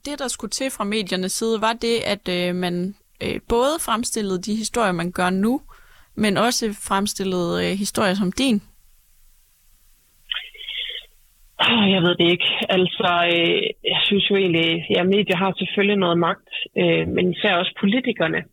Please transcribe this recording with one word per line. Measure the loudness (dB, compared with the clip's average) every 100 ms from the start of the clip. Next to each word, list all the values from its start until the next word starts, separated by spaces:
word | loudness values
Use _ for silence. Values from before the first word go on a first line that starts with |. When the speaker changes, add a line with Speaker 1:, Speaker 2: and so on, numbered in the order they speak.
Speaker 1:
Det, | -10 -8
der | -6
skulle | -6 -6
til | -4 -4 -4
fra |
mediernes | -2 -2 -2 -2 -2
side, | -2 -2 0
var | 0
det, | 0 0 0 0
at, | -4 -2 -2
øh, | -2
man, | -2 -2 -2 -4 -8 _ _
øh, | -6 -6 0
både | 2 2 0 -2
fremstillede | -2 -2 -4 -2 -4
de | -2
historier, | -4 -2 0 0
man | 0 -2
gør | -2 0
nu, | 2 2 0 -6 -20 -20 -20 -16
men | -2 0 2
også | 0 0 -4 -6 -2
fremstillede, | 0 0 -2 -2 0 0 0
øh, | 0 -2
historier | -4 0 0
som | 2 0
din? | 2 2 2 -2 -20 _ _ _ _ -20 _ _ _ _ _ _ _ _ _ -12 -10 -10 -18 -14 -10 -10 -12 -16 _ _ _ -20 -2 0
Speaker 2:
Åh, | 4 4
jeg | 4
ved | 2 4
det | 2
ikke. | 2 0 -2 0
Altså, | 2 2 0 0 2 2
øh, | 2 2 2 -2 -6 -4
jeg | -2 2
synes | 2 2
jo |
egentlig, | 2 4 2 2 0 0
ja, | 2
medier | 4 2 2 0
har | 0 -2
selvfølgelig | -2 0 2 2
noget | 2 2
magt, | 2 0 _ -10 -6 0
øh, | 2 2 0
men | 0 0
især | 2 0
også | 2 -2 0
politikerne | 0 2 -2 -2 -2 -2 -8